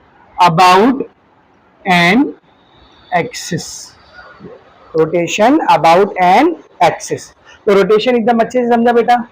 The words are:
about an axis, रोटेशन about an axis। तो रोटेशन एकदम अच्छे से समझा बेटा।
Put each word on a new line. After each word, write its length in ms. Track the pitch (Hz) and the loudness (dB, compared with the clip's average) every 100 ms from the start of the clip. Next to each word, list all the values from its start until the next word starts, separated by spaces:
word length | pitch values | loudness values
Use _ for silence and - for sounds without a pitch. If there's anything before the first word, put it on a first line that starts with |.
| _ _ _ - | _ _ _ 0
about 640 | 180 160 180 185 233 262 - _ _ _ _ _ _ _ | 0 4 4 4 2 -2 -8 _ _ _ _ _ _ _
an 500 | 196 180 170 220 294 - _ _ _ _ _ _ - | -2 0 2 2 0 -4 _ _ _ _ _ _ -6
axis, 840 | 180 160 - - 185 - - - _ _ - - - - - _ _ - | -6 -6 -10 -10 -10 -10 -18 -20 _ _ -20 -20 -20 -20 -20 _ _ -8
रोटेशन 640 | 165 156 175 170 - 220 311 285 | -4 -2 -2 -4 0 0 2 0
about 460 | 170 160 170 208 - | 2 4 2 2 0
an 360 | 180 196 311 320 - - | 2 2 2 -2 -10 -2
axis। 520 | 165 - - 139 - _ _ - - | -2 -2 -10 -12 -12 _ _ -8 0
तो 80 | |
रोटेशन 420 | 196 185 214 240 240 | 0 2 0 0 -2
एकदम 240 | 214 233 | 0 0
अच्छे 220 | 226 247 | 0 -2
से 60 | 240 | -2
समझा 180 | 240 233 | 0 0
बेटा। 240 | 240 226 240 233 | 0 0 0 -2